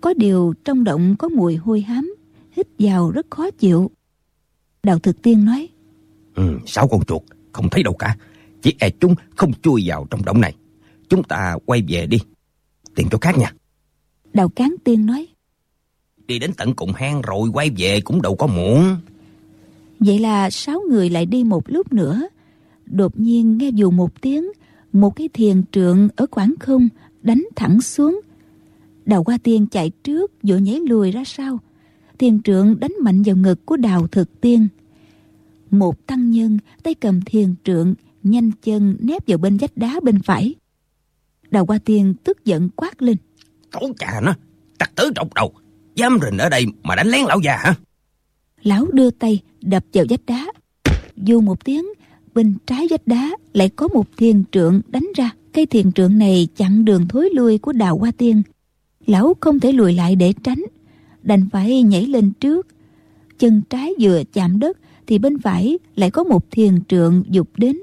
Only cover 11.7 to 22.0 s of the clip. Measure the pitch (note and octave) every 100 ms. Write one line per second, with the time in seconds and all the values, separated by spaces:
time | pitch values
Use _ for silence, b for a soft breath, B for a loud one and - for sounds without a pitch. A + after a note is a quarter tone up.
11.7 | B2 F2 E2+ E2 A2+ - _ _ _ _
12.7 | _ _ - - G#2+ D#3+ F3 A2+ - _
13.7 | _ _ _ _ _ _ G3+ F3 - C4
14.7 | F4+ - A3+ G#3+ B3+ E4+ _ _ _ _
15.7 | _ _ _ _ _ - A#2+ D3 - A2
16.7 | B2 F#2 F#2+ C3+ D3 A#2 F#2+ A2+ C3+ D3+
17.7 | G#2 F#2 G2+ G2 D#3+ F3 F#3+ - F2+ F2
18.7 | B2+ F#3 F#3 - - b b b b b
19.7 | b b b G3+ G3+ A3 G#3 G3 - -
20.7 | D#4+ G4 A#3 F3+ E3+ E3+ B3+ A#3 F3+ -
21.7 | D4+ G4 A#3